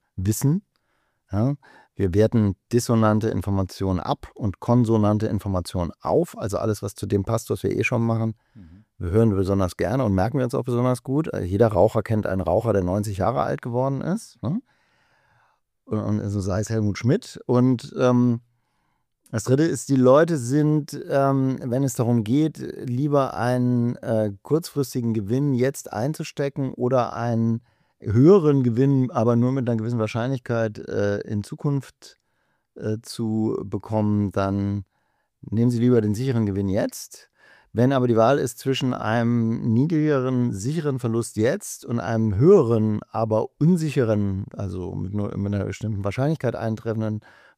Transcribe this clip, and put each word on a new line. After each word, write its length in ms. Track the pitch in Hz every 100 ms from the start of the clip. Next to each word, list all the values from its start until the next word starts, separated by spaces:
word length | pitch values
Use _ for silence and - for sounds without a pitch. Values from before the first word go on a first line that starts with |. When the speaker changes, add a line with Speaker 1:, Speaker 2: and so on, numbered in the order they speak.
| _ -
Speaker 1:
Wissen. 460 | 95 107 139 180 - _ _ _ _ _ _
Ja? 240 | 98 127 143 _ - _ -
Wir 180 | 95
werten 420 | 95 107 117 104 90 -
dissonante 560 | 120 - 113 110 107 110
Informationen 680 | 101 98 98 92 - 95 90
ab 260 | - - -
und 260 | - 107 -
konsonante 680 | - 120 110 113 104 104 107
Informationen 640 | 101 101 92 90 92 85 -
auf, 360 | - 113 175 233
also 200 | 110 98
alles, 240 | 110 107
was 120 | 101 -
zu 100 | 98
dem 180 | 101
passt, 260 | 95 113 -
was 140 | 104
wir 80 | 101
eh 120 | 101
schon 180 | 107 120 117
machen, 300 | 113 113 110 _
Speaker 2:
Mhm. 320 | 110 85 92 _ -
Speaker 1:
wir 140 | 92
hören 180 | 101 113 98
besonders 420 | 95 98 92 -
gerne 260 | 90 131
und 100 | 117
merken 240 | 95 104 139
wir 80 | 123
uns 100 | 127
auch 80 |
besonders 400 | 123 120 127 123
gut. 300 | - 139 160
Also 120 | 101 92
jeder 220 | 98 113
Raucher 340 | 87 107 113
kennt 240 | - 110 -
einen 140 | 95
Raucher, 320 | 87 92 117
der 100 | 101
neunzig 340 | 90 101 104 95
Jahre 240 | 95 135
alt 180 | - 143
geworden 400 | 127 120 135 135
ist, 400 | - 214 - -
ne? 180 | 110 202 - _ _ _ _ _ _ _ _ _ _ _ -
Und, 140 | 107
und 300 | 104 104 101
so 100 | 101
sei 200 | 95 101
es 100 | 107
Helmut 280 | 113 104 92
Schmidt. 420 | 113 190 - - -
Und, 480 | 123 127 123 - -
ähm, 440 | 127 123 123 117 _ _ _ _ _ _ _ _ _
das 120 | 110 -
Dritte 180 | 135
ist, 240 | 160 131 -
die 80 | 135
Leute 420 | 123 139 165 160
sind, 600 | 120 147 151 151 143 - 180
ähm, 480 | 139 139 135 131 131
wenn 220 | 131 123 139
es 80 |
darum 320 | - 117 120 101
geht, 320 | 139 156 143 - - 127
lieber 480 | 120 147 143 131
einen, 600 | - 120 127 123 123 120 123
äh, 360 | 120 110 107 101
kurzfristigen 720 | - 151 - 147 131 131 117
Gewinn 400 | 110 98 127 143
jetzt 400 | 127 131 139 -
einzustecken 800 | 101 127 156 160 - 143 143 131
oder 400 | - 123 127 117
einen 480 | - 117 113 113 113 _ _ _ _
höheren 600 | - 104 147 202 151 139
Gewinn, 480 | 123 113 139 135 127
aber 280 | - 113 117
nur 160 | 123
mit 160 | 135 120
einer 80 | 113
gewissen 220 | 110 120
Wahrscheinlichkeit, 800 | 107 117 123 135 - 117 110 107
äh, 400 | - 107 101 101
in 260 | - 107 101
Zukunft, 760 | 151 147 139 - _ - - _ _ _ _ _ -
äh, 220 | 110 110
zu 560 | - - 113 110 110 -
bekommen, 720 | 98 104 - 110 104 104 101
dann 500 | 101 98 98 101 101 - _ _ _ _ _
nehmen 320 | - 104 120
sie 80 | 120
lieber 220 | 123 120
den 120 | 107
sicheren 320 | 104 131 117 104
Gewinn 220 | 98 101
jetzt. 640 | 98 262 - - - - _ _ _ _
Wenn 220 | 104 123
aber 160 | 139 123
die 80 | 110
Wahl 200 | 113 143
ist 220 | 135 -
zwischen 340 | 135 131 127
einem 680 | 123 107 117 117 120 113 117 107
niedrigeren, 800 | 110 151 160 151 139 127 127 120
sicheren 480 | 101 110 165 147 131
Verlust 380 | 120 113 113 -
jetzt 480 | 110 202 - - -
und 160 | 120
einem 340 | 95 113 110 98
höheren, 640 | 156 202 117 113 107 107 -
aber 360 | 110 110 107 - -
unsicheren, 840 | 151 180 156 135 113 107 101 95 - -
also 360 | 101 92 90
mit 200 | 95 98
nur, 240 | 104 101 95
mit 160 | 101
einer 100 | 101
bestimmten 400 | 101 98 107 101
Wahrscheinlichkeit 540 | 101 98 139 160 120 -
eintreffenden 640 | 113 110 117 110 110 107 - - _